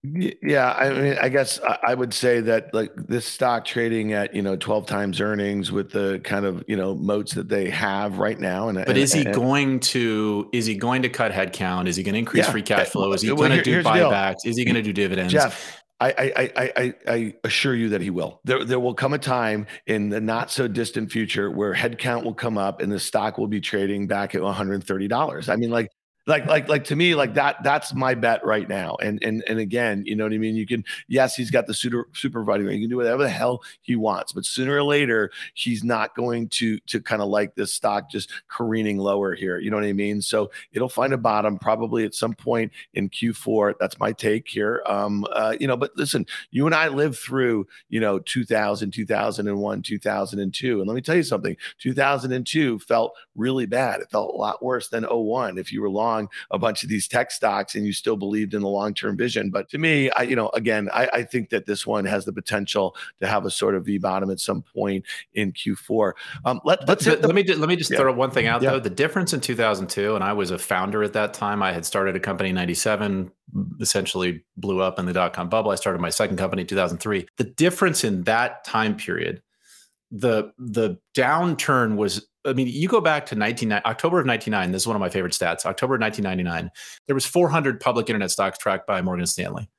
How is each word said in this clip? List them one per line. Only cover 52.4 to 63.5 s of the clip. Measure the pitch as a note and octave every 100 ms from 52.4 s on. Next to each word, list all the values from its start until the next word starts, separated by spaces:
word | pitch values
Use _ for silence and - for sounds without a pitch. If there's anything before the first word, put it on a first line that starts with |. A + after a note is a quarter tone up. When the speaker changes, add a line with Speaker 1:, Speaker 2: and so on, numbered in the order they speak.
| A#2+
Speaker 1:
two | D#3 C#3+ A2
felt | - A#2 - - - -
really | A#2 C3 A2
bad. | A#2+ B2+ -
It | -
felt | G#2+ G2+
a | -
lot | G#2+ -
worse | B2 B2+ -
than | A2+ A2+
oh | A#2
one | G#2+ A#2+ A2+ F2+
if | F#2
you | G#2+
were | G#2
long | G2 A2+ A2 G#2 - -
a | F2+
bunch | A2+ A2
of | -
these | G#2+ -
tech | B2 B2
stocks | - A2 G2+ G2
and | - G#2
you |
still | G2 - G#2+
believed | G2 G#2+ G#2
in | G#2
the | G2
long-term | G2+ G#2 G2+ G#2+ G2+
vision. | A#2+ A2 G2+
But | G2 F#2+
to | D3
me, | D#3+ D3+ C3
I, | -
you | B2 B2
know, | G#2+
again, | A#2 A2+ G#2+ G2+
I, | - C3
I | A#2
think | A#2+ B2+ G#2
that | G#2+ -
this | G2+ -
one | G#2+ F#2+
has | G2+
the | F#2+
potential | G2 - G#2+ G2+ G#2+ F#2+ - - _
to | G2
have | G#2+
a |
sort | F#2+